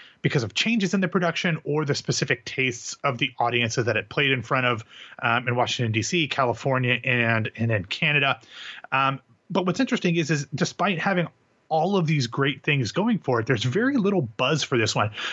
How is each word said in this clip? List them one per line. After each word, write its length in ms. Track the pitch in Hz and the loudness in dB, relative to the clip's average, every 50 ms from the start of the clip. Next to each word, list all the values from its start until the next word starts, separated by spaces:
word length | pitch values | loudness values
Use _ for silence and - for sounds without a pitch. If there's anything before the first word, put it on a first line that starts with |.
| - - - _ - | -20 -20 -14 _ -2
because 200 | 147 - 147 113 | 0 2 2 0
of 120 | 104 - | 0 -2
changes 400 | - - 220 233 233 196 175 - | -2 0 0 2 0 0 0 0
in 60 | 196 | 0
the 80 | 190 175 | 0 0
production 500 | - 196 180 170 160 - - 185 160 151 - | 0 0 0 0 0 0 -2 -2 -2 -2 -2
or 200 | - 147 151 156 | -2 -2 -2 0
the 100 | 143 139 | 0 -2
specific 500 | - - - 127 - - - 139 - - | -2 -2 -2 -2 -2 0 -2 -2 -4 -4
tastes 520 | - - - 131 127 120 123 - - - - - | -6 -4 -2 -2 -2 -2 -4 -10 -12 -12 -6 -4
of 140 | 147 131 117 | -4 -2 -2
the 140 | 143 131 120 - | -4 -6 -2 -2
audiences 460 | 120 120 120 120 120 113 - - 113 | -2 0 2 0 0 0 0 0 0
that 100 | 113 113 | 0 0
it 120 | 107 95 - | 0 -2 -2
played 220 | - - 147 139 | -2 0 0 2
in 120 | 135 127 110 | 0 0 -2
front 240 | - 143 131 127 | -2 -2 0 2
of, 180 | 123 120 110 110 - - - - - - - - | 0 0 -2 -4 -10 -18 -20 -20 -20 -12 -4 -2
um, 260 | 120 117 123 117 123 | 0 0 0 0 0
in 80 | 123 | 0
Washington, 360 | 120 123 120 - - 123 113 110 | 0 0 0 0 0 0 0 0
D 100 | 143 131 | 0 0
C, 260 | - - 175 156 139 | 0 0 0 0 0
California, 720 | - - 135 120 117 113 - 139 131 127 127 123 123 120 120 | 0 0 0 0 0 0 -2 0 0 2 2 2 0 0 0
and, 460 | 135 123 120 120 113 117 110 110 113 - | 0 0 2 2 2 2 2 0 -2 -4
and 140 | - 113 113 | -2 0 0
in 140 | 113 104 87 | 0 0 -2
Canada. 560 | - - - - 156 147 147 139 139 127 - - - - - - - - - - - - | -4 -4 -2 0 0 2 2 2 2 0 -2 -6 -12 -20 -18 -16 -16 -16 -16 -8 -4 0
Um, 280 | 135 135 135 139 135 - _ _ _ _ - | 2 2 2 0 -2 -6 _ _ _ _ -4
but 160 | 175 185 180 | -2 0 0
what's 140 | 185 175 - | 0 0 0
interesting 360 | 269 - 254 - - 185 170 | 0 0 0 0 0 0 2
is, 140 | 170 160 135 | 2 2 0
is 160 | 165 143 143 - - | 0 -2 -2 -4 -4
despite 440 | - 180 - - - 170 190 190 160 | -2 -2 -2 -2 -2 -2 -2 -2 0
having 280 | - 202 196 180 165 - - _ _ _ _ _ _ _ | 0 0 0 0 0 -2 -6 _ _ _ _ _ _ _
all 260 | 151 160 156 185 202 | 0 0 2 2 2
of 80 | 190 170 147 | 2 2 2
these 180 | 160 147 127 | 2 2 0
great 380 | 113 - - 139 143 139 123 - | 0 0 0 0 0 0 0 0
things 260 | - 147 139 123 101 | 0 2 2 0 0
going 260 | - 165 196 233 240 | 0 0 0 0 0
for 220 | 165 - - 127 117 | 0 0 0 0 0
it, 80 | 110 | 2
there's 160 | 117 139 117 107 | 2 0 0 0
very 340 | 123 123 185 233 262 285 | 0 0 2 2 2 2
little 260 | 269 180 196 202 190 143 | 2 2 2 2 0 0
buzz 420 | 110 - - 131 131 156 139 - | -2 -4 -2 0 0 0 0 0
for 120 | - - | 0 0
this 160 | 120 110 101 - | 2 2 2 2
one. 160 | 135 104 104 107 - - - | 0 0 0 -2 -6 -8 -8